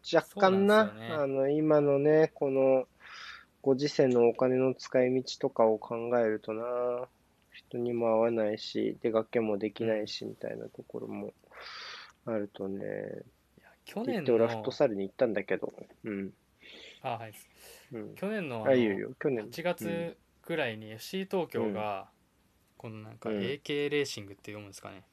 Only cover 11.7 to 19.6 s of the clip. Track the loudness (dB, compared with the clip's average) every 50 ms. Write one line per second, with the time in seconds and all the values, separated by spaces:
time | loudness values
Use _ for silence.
11.7 | -16 -14 -14 -14 -16 -16 -18 -20 _ _ _ -4 -4 -4 -4 -6 _ -8 -8 -6
12.7 | -6 -6 -6 -6 -6 -6 -8 -8 -10 -12 -16 -18 _ _ _ _ _ _ _ -20
13.7 | _ _ _ -12 -8 -6 -4 -2 -2 -2 2 4 4 4 4 4 2 -4 -4 -6
14.7 | 0 0 0 0 2 -2 -6 -8 _ 0 0 0 0 -2 -2 -2 -4 -4 -4 -10
15.7 | -10 -16 -20 -20 -20 _ -10 -8 -6 -6 -8 -10 -12 _ _ _ _ _ -20 -20
16.7 | -20 -20 -20 -20 -20 -12 -8 -8 -8 -8 -10 -14 -16 -20 -20 _ _ _ -20 -20
17.7 | -20 -20 -18 _ -12 -12 -10 -12 -10 -8 -6 -6 -4 -4 -6 -6 -6 -2 2 4
18.7 | 6 6 6 4 2 -2 -4 -8 -8 _ -2 -2 -2 -2 -4 -8 -10 -4